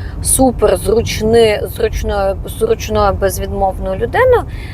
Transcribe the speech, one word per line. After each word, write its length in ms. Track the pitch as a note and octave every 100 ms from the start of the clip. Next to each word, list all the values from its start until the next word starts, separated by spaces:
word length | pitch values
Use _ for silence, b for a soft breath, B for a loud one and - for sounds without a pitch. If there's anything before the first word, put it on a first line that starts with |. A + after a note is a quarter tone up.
| B B
супер 540 | - - C4 - G#3 F#3+
зручни-, 920 | A#3+ A#3 - - A3 A#3 A3 G#3 G3
зручною, 720 | - A3 - A3 G3+ G3 F#3+ -
зручною, 680 | - A3 A3 - G#3+ G3+
безвідмовною 840 | F#3 F#3+ F#3 G3 G3 F#3+ F#3+ F#3+ F#3+
людиною, 480 | A#3 G4 B4+ A4+ - B B